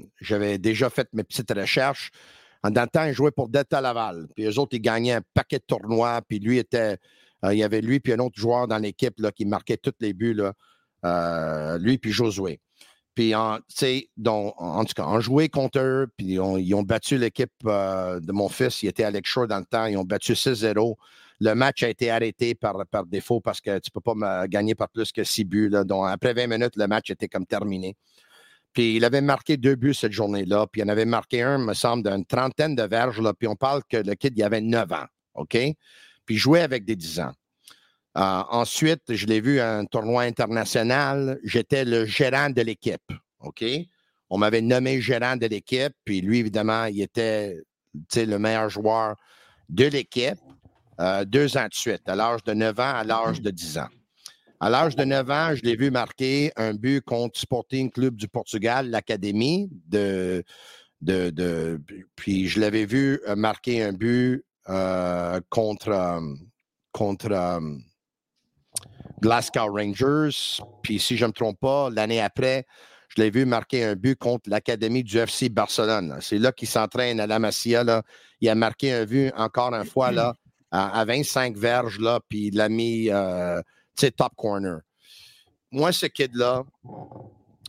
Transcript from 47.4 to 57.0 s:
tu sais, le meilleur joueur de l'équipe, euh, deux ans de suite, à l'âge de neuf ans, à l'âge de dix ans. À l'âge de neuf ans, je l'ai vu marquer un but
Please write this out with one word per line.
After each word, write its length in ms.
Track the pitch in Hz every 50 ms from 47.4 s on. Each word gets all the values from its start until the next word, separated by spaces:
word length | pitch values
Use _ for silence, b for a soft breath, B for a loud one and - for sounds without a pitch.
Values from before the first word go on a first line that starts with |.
| 104 101 87 80 - _ _ _ _ _ -
tu 60 | 76 80 -
sais, 180 | - 120 113
le 140 | 110 104 101
meilleur 280 | 107 110 113 110 110 104
joueur 460 | - 104 107 107 110 113 110 107 107 - b b b b b b b b b b
de 160 | 80 101 131
l'équipe, 560 | 147 143 135 113 - - 123 120 143 196 - _ - - _ _ - _ _ _ _ _ -
euh, 260 | 87 92 98 98 101
deux 320 | 98 113 139 147 135 117
ans 120 | 139 113 101
de 40 |
suite, 300 | - - - 120 98 - - 92
à 80 | 95
l'âge 260 | 101 110 117 120 113
de 100 | - 113
neuf 280 | 107 107 110 110 101 113
ans, 140 | 123 135 135
à 80 | 120 110
l'âge 380 | 110 113 113 113 113 110 -
de 80 | 107 101
dix 260 | 92 82 85 80 76 78
ans. 100 | 64 - - _ _ _ B B B B B B B B B B
À 100 | - 107
l'âge 260 | 120 135 165 160 -
de 80 | 143 139
neuf 260 | 135 139 135 127 127
ans, 240 | 143 151 165 165 151
je 80 | 120
l'ai 140 | 113 120 117
vu 160 | 110 135 139
marquer 580 | 127 127 113 - - - 131 131 139 143 147 143 -
un 180 | 110 110 110 104
but 280 | 104 110 131 139 135